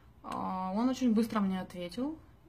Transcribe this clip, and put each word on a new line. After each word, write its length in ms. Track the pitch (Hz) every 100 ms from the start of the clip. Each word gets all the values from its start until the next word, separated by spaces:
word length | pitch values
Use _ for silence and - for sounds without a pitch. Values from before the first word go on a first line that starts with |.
| - -
а, 480 | - - 190 185 185
он 140 | 196 254
очень 240 | 254 254
быстро 260 | 214 226 220
мне 200 | 196 185
ответил. 580 | 185 180 175 208 277 320 - -